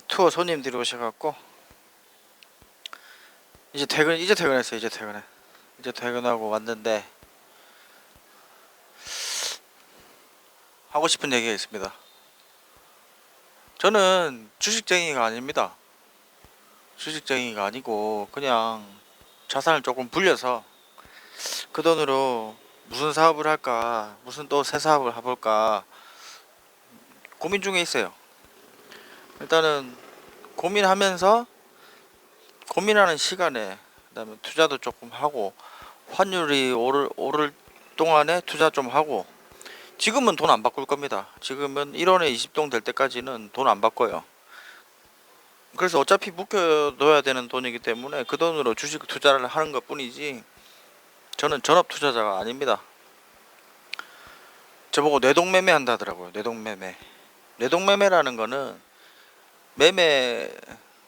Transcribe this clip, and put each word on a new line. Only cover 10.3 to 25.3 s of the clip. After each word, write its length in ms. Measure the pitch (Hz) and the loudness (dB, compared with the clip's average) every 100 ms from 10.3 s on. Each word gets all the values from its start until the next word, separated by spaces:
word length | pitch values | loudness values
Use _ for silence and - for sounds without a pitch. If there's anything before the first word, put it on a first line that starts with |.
| _ _ _ _ _ _ | _ _ _ _ _ _
하고 180 | 151 160 | -2 0
싶은 240 | - 147 | -2 0
얘기가 180 | 123 117 | 0 0
있습니다. 420 | 101 - 107 98 - - _ _ _ _ _ _ _ _ _ _ _ _ _ _ _ - - | -4 -6 -10 -10 -12 -20 _ _ _ _ _ _ _ _ _ _ _ _ _ _ _ -20 0
저는 680 | 190 214 185 185 160 120 107 - | 2 4 4 4 0 -6 -16 -6
주식쟁이가 680 | - 220 214 180 170 139 113 | -4 -2 0 0 0 0 0
아닙니다. 500 | 117 131 147 98 - _ _ _ _ _ _ - _ _ _ _ - | -2 -6 -4 -4 -6 _ _ _ _ _ _ -20 _ _ _ _ -16
주식쟁이가 680 | 151 156 - 131 123 107 101 | -12 -10 -4 -2 -2 -4 -6
아니고 640 | 120 123 107 107 107 101 | -6 -6 -4 -2 -4 -6
그냥 560 | - 139 117 113 110 101 101 _ _ - _ - | -6 0 0 0 -4 -12 -20 _ _ -20 _ -8
자산을 320 | 139 165 156 | -2 2 2
조금 260 | 131 127 123 | 0 -4 -4
불려서 560 | 160 190 123 127 123 - _ _ - - - - - - - - | 0 2 2 0 -4 -6 _ _ -20 -20 -20 -20 -12 -10 -8 -10
그 100 | - | -2
돈으로 720 | 160 160 147 135 135 117 110 110 - - - | 0 2 2 0 0 -2 -6 -14 -20 -20 -14
무슨 220 | 120 151 | -6 -4
사업을 360 | 147 160 151 151 | 4 4 4 0
할까, 680 | 151 135 117 117 117 107 104 | -2 -2 -2 0 -4 -6 -12
무슨 240 | 127 131 143 | -18 -14 -2
또 160 | 143 | 0
새 160 | 135 147 | 0 -2
사업을 380 | 156 151 123 117 | 2 4 2 -4
해볼까 680 | 123 | -6